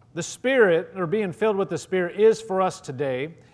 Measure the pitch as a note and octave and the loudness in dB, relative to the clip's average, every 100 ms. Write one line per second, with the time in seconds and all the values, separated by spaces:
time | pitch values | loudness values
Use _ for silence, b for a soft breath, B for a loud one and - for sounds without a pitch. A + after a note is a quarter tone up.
0 | _ - - - B3 C4+ G#3 E3 - F#3+ | _ -10 -10 -6 0 4 6 4 0 -6
1 | F3 G#3 G3 - A3 G3 F#3 D#3+ - F#3 | -2 -2 -2 -2 0 0 -2 -6 -4 -4
2 | F3 E3 A3 A3 - F#3 F#3 - - B2+ | -2 2 4 4 0 -2 -2 -4 -10 -6
3 | C#3 B2+ D3 E3+ B | -4 -4 -6 -12 B